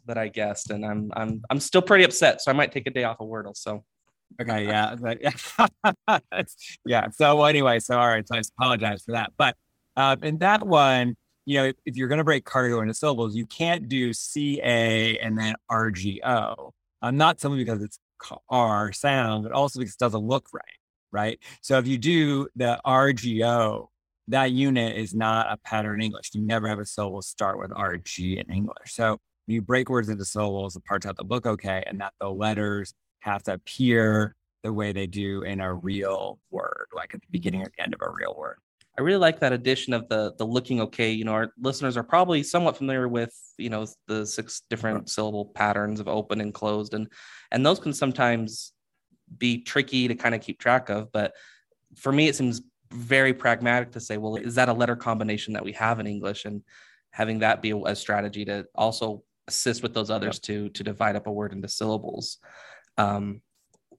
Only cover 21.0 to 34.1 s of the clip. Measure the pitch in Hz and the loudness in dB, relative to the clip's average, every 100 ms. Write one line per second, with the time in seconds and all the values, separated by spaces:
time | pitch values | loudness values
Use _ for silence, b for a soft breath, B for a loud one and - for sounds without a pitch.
21 | _ 101 110 117 B B - 131 127 131 | _ -4 -2 -4 B B 0 2 2 0
22 | 127 170 151 139 139 117 120 120 135 131 | 2 4 4 2 -2 -2 0 0 2 4
23 | 139 127 120 110 117 120 110 107 110 _ | 6 4 0 2 2 4 2 0 -8 _
24 | _ _ - 127 131 127 139 127 113 107 | _ _ -2 2 2 2 2 2 2 -2
25 | 110 104 110 113 113 107 - 110 107 104 | -4 0 2 2 0 -4 -4 -4 -2 -2
26 | 110 104 - 107 107 113 107 107 104 - | -4 -6 -8 -4 -2 0 -2 -4 -6 -6
27 | 101 95 - - 98 98 95 98 101 87 | -6 -6 -10 -4 -2 -2 -6 -6 -4 -6
28 | - - 90 95 - 92 104 - - - | -8 -6 -4 -4 -4 -4 -4 -6 -12 -2
29 | 113 107 _ _ - 113 98 127 127 123 | 0 -2 _ _ -4 -4 0 0 2 0
30 | 107 104 98 107 104 98 98 92 - 101 | 0 -4 -6 -4 -2 -2 -6 -10 -6 -6
31 | 101 95 95 120 117 107 98 95 - 95 | -4 -8 -6 -4 -2 -2 -2 -4 -4 -8
32 | 98 - 101 98 107 104 104 101 98 - | -10 -8 -8 -2 -2 0 -2 -2 -6 -14
33 | _ _ - 101 - 92 - - 127 117 | _ _ -4 -4 -4 -8 -6 0 4 6
34 | 110 | 6